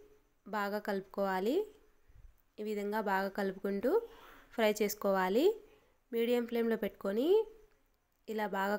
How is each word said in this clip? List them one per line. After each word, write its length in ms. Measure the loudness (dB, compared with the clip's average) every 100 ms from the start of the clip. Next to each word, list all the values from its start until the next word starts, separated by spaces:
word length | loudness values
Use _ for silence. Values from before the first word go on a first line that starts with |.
| -10 -20 _ _ -8 -4
బాగా 240 | -2 -4 -2
కలుపుకోవాలి. 640 | -4 -4 -2 0 0 0 0 -2 -8 _ _ _ -20 -20 -20 _ -10
ఈ 60 | -6
విధంగా 300 | -4 -4 -2 0
బాగా 180 | 0 -2 -2
కలుపుకుంటూ 540 | -4 -2 -4 -2 2 2 0 -10 -20 -20 -12 0
ఫ్రై 120 | 0 2
చేసుకోవాలి. 640 | 0 -2 0 2 2 4 4 2 -6 -20 _ _ -6 -2
మీడియం 280 | 2 0 0
ఫ్లేమ్లో 260 | -2 0 0
పెట్టుకొని 440 | -4 -6 -4 0 4 4 2 -6 -20 _ _ _ _ _ -10
ఇలా 120 | -4 -4 -2
బాగా 180 | 0